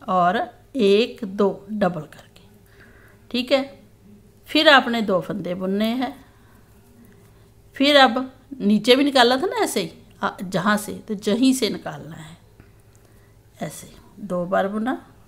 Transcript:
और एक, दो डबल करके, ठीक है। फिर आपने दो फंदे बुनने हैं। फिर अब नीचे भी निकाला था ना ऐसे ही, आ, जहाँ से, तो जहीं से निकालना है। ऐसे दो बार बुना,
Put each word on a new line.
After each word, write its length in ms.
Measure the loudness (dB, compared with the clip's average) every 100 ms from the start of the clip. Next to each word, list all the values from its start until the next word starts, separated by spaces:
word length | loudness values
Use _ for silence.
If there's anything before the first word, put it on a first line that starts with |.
| -2
और 320 | 0 2 0 -4 -10 -10 0
एक, 480 | 2 4 2 -4 -8
दो 400 | 0 0 -2 -8
डबल 300 | -2 -2 -2
करके, 400 | -12 -18 -20 -20 -20 -20 _ -20 -20 -20 -20 -20 -8
ठीक 220 | -6 0
है। 280 | 0 0 -12 -20 _ -20 -20 -20 -20 -4
फिर 200 | 2 6
आपने 320 | 6 4 -4
दो 180 | 0 -2
फंदे 340 | -2 -8 -6
बुनने 320 | -6 -4 -2 -2
हैं। 280 | -4 -6 -8 -20 _ _ -20 _ -20 _ -20 -20 -20 -20 -20 -20 -20 -14 0
फिर 200 | 4 6
अब 340 | 6 2 -6 -12 -18
नीचे 400 | -4 0 2 4 4
भी 80 |
निकाला 320 | 4 4 4 2
था 100 | -2
ना 100 | -2
ऐसे 240 | -2 -2
ही, 120 | -6 -10 -20 -8
आ, 80 | -8 -6
जहाँ 340 | -6 -2 0 -2
से, 160 | -4 -12
तो 160 | -10 -6
जहीं 360 | -2 2 2
से 160 | 2 -2
निकालना 460 | -6 -10 -14 -14 -18
है। 200 | -20 -20 -20 _ -20 -20 _ -20 -20 -20 _ _ _ -14
ऐसे 300 | -12 -12 -20 -20 -20 -16
दो 240 | -8 -6 -2
बार 220 | -2 -2
बुना, 320 | -2 -6 -6 -10 -20